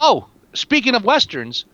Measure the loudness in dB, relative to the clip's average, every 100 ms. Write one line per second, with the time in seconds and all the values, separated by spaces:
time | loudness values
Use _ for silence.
0 | 0 0 -4 _ _ -12 -2 0 2 0
1 | 2 2 0 -4 -8 -10 -12